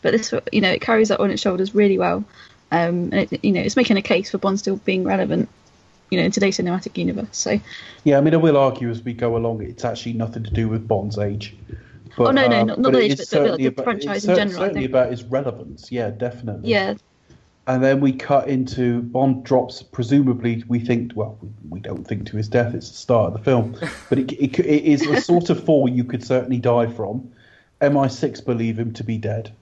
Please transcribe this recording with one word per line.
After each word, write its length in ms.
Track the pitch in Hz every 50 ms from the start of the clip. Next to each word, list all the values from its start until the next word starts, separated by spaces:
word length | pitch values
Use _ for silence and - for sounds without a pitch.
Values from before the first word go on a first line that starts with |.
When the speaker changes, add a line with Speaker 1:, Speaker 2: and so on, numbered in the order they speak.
Speaker 1:
But 120 | _ - -
this, 220 | 226 220 - - - - -
you 100 | - 214
know, 100 | 196 185
it 100 | 180 -
carries 280 | - - 226 220 220 208
that 120 | 208 -
on 100 | - 202
its 120 | 190 - -
shoulders 320 | 214 185 180 190 196 -
really 240 | 196 208 202 190 185
well. 260 | 180 175 170 190 208 - _ - - - - _ _ _ -
Um, 400 | 170 170 170 175 180 175 - -
and 20 |
it, 300 | 202 196 - - - -
you 80 | 208 196
know, 80 | 180
it's 160 | - - -
making 220 | - 247 - 233 190
a 40 | 196
case 280 | - 202 175 196 -
for 80 | - 196
Bond 200 | - 196 196 202
still 180 | - - 196
being 280 | 196 _ - 190 185 185
relevant, 460 | 185 196 190 185 - 165 180 - - _ _ _ _ _ _ _ _ _ _ _ _
you 80 | - 180
know, 60 | 170
in 80 | 180 202
today's 240 | - 196 196 185
cinematic 400 | - 185 175 175 185 - - -
universe. 320 | - 170 180 180 208 226 214 -
So 240 | - - - - 208 - - - - - - - - _
Speaker 2:
Yeah, 120 | 151 143
I 60 | 139 147
mean, 100 | 156 156
I 60 | 170
will 180 | 160 165 147
argue 320 | 139 139 135 120 - 120 120
as 120 | 113 110 -
we 100 | 127 117
go 240 | 110 123 120 117
along, 260 | 117 113 117 113 110 104
it's 220 | - - - -
actually 300 | 120 110 - - 117 117
nothing 300 | 113 113 113 - 117 113
to 60 | 104
do 180 | - 117 113 110
with 200 | 110 113 110 -
Bond's 300 | 113 98 98 104 104 104
age. 360 | 104 101 101 107 - - - - - - - - - - - - - - -
But, 120 | - 240 254
Speaker 1:
Oh, 20 | 269
no, 140 | 277 269 254
no, 120 | - -
Speaker 2:
uh, 40 | 214
Speaker 1:
not, 140 | 220 - -
not 120 | 247 262 -
Speaker 2:
but 60 | 127
Speaker 1:
the 60 | -
Speaker 2:
it 80 | 139 139
Speaker 1:
age, 80 | 135
Speaker 2:
is 100 | - -
Speaker 1:
but, 0 |
but, 80 | - 151 143
like, 40 |
Speaker 2:
certainly 160 | 220 185 156 131
Speaker 1:
the 60 | 127
Speaker 2:
about, 160 | 127 - 131
Speaker 1:
franchise 320 | - 233 208 - - -
Speaker 2:
it's 80 | - 202
Speaker 1:
in 60 | 202
Speaker 2:
cer-, 60 | 180
Speaker 1:
general, 200 | 180 208 202 180
I 80 | 170 180
Speaker 2:
certainly 160 | 202 175 147 131
Speaker 1:
think. 80 | 131
Speaker 2:
about 200 | 131 131 127 -
his 140 | 127 113 104
relevance. 680 | 110 123 131 143 135 113 - - - 69 - - - 123
Yeah, 180 | 123 117 104
definitely. 600 | 101 104 123 123 120 - - 110 104 - 104 -
Speaker 1:
Yeah. 240 | 226 202 190 196 208 208 _ _ _ _ _ _ - _ _ _ _ _ _
Speaker 2:
And 180 | - 127 131 131
then 160 | 135 135 139
we 120 | 143 139 131
cut 360 | - - - 143 139 131 131
into 540 | 143 131 127 127 - 131 123 120 120 120 120
Bond 420 | 120 120 127 135 135 127 - -
drops, 380 | - 139 127 - - - - -
presumably, 840 | _ - - 123 110 139 143 143 127 120 110 113 120 117 113 117
we 140 | - 123 120
think, 320 | 113 120 123 117 - - -
well, 240 | - 104 104 - -
we, 80 | - 101 - - - -
we 100 | - 95
don't 240 | 107 - 101 90 98
think 220 | - - 101 - -
to 60 | -
his 120 | 107 110 107
death, 260 | - 123 117 117 123
it's 140 | 113 - -
the 60 | -
start 320 | - - - 127 117 107 -
of 40 | 98
the 100 | 110 -
film. 320 | - 131 120 110 113 - -
Speaker 1:
<laughs> 280 | - 151 - - - -
Speaker 2:
But 100 | 135 127
it, 140 | 131 127 -
it, 260 | - 143 - - -
it 260 | 180 - 151 147 -
is 220 | 165 147 139 -
a 140 | 147 147 247
sort 280 | 247 - 175 175 170 -
of 140 | 175 - -
fall 240 | - 160 143 131 123
you 160 | 123 123 120
could 200 | 123 123 120 -
certainly 340 | - 131 127 127 127 131 123
die 280 | 123 127 120 120 117
from. 440 | 113 117 - - 95 107 127 - - - _ _ _ _ _ _ _ _ _
M 160 | - 143 143
I 120 | 143 139 131
six 320 | - - - 143 117 -
believe 380 | - - 123 113 120 113 110 110
him 140 | 117 117 113
to 100 | - 113
be 120 | 110 113
dead. 360 | 110 107 101 110 113 113 - - _